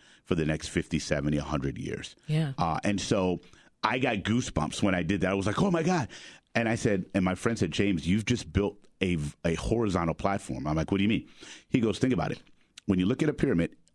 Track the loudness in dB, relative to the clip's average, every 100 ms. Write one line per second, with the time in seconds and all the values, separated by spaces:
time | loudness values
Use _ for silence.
0 | -14 -10 -4 -2 0 -2 -4 -4 -2 -2
1 | -2 -2 0 -2 -2 -4 -4 -6 -8 -10
2 | -12 -12 -4 -2 -2 -2 -2 0 0 0
3 | 0 0 2 -2 -6 -20 -20 _ -2 0
4 | 0 0 0 0 0 -2 -4 0 2 2
5 | 2 0 0 0 0 0 2 2 2 0
6 | -2 -8 -20 -20 _ -2 0 2 2 0
7 | 0 0 0 0 -2 0 0 2 2 2
8 | 2 0 0 -2 0 0 0 -2 -10 -2
9 | 0 0 -4 -4 -2 0 0 0 2 0
10 | 0 0 -2 -2 -6 -6 -2 0 0 2
11 | 2 0 -4 -16 -20 -20 0 2 2 2
12 | 0 0 -2 -6 -14 -20 _ -6 0 2
13 | 2 2 0 2 2 2 0 -4 _